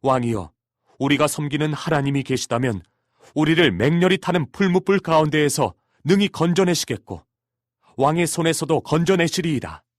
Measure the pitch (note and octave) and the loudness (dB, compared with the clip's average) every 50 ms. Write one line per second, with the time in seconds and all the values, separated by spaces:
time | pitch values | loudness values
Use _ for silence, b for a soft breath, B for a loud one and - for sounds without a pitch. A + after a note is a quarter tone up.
0 | - C3+ C3 B2+ A#2+ A#2 A2+ G#2 F2 D#2 _ _ _ _ _ _ _ _ _ _ | 2 0 0 0 0 -2 -4 -4 -6 -10 _ _ _ _ _ _ _ _ _ _
1 | C3 C#3 C#3+ C3+ D3+ C#3+ - - D3+ D3 C3 D3 D3+ D3+ D3+ C#3 - - E3 D3 | -2 0 2 2 2 0 -2 -4 -6 -6 -4 -4 -4 -4 -4 -6 -4 -2 -2 0
2 | C#3 C#3 C#3 C#3 B2+ - C3 B2 - - A#2+ A#2+ B2+ C3 A2+ F#2+ F2 _ _ _ | 0 0 -2 -4 -2 -2 -4 -4 -4 -4 -4 -2 -2 -2 -4 -4 -8 _ _ _
3 | _ _ b b b b b D3 D#3 D3+ E3 D#3+ F3 C#3+ F#2+ E2+ A2 C#3 D#3+ E3+ | _ _ b b b b b -2 0 2 2 4 4 2 2 2 0 2 2 2
4 | F3 F#3 F#3 F#3 - - F3 F3+ D3 - _ - G3+ F#3+ F3 F#3 F#3 - G3 G3 | 2 2 2 0 -2 -2 -2 -2 -2 -4 _ -2 -2 2 2 0 2 2 0 0
5 | - - D#3+ D#3 D#3 D3+ D3 D3+ D3+ D3 C#3 - C#3 G#2 - _ _ _ _ _ | 0 2 2 2 2 2 2 0 0 0 0 0 -2 -2 -4 _ _ _ _ _
6 | _ C#3 F#3 G3 G3+ G3 - - D#3+ F3 F3 D#3+ F#3+ F3+ F3 - - - C3 F#2+ | _ 0 2 2 2 0 0 0 0 0 2 2 2 2 2 -2 -2 -6 -8 -10
7 | _ - G2 E2+ _ _ _ _ _ _ _ _ _ _ _ _ b b b - | _ -14 -14 -14 _ _ _ _ _ _ _ _ _ _ _ _ b b b 0
8 | C3+ C#3+ D#3 E3+ F3 D#3 - - E3+ E3 E3 - D#3+ C#3+ D#3+ D3+ - - - D#3+ | 0 2 2 2 0 -2 -2 -2 0 0 0 -2 -2 -2 -2 -2 -2 0 0 0
9 | E3+ D#3+ F#3+ F#3 E3+ E3 - - E3+ E3+ D#3 B2 - E2 D#2+ - _ _ _ | 2 2 2 2 2 0 0 -2 -2 -2 -2 -4 -4 -8 -14 -16 _ _ _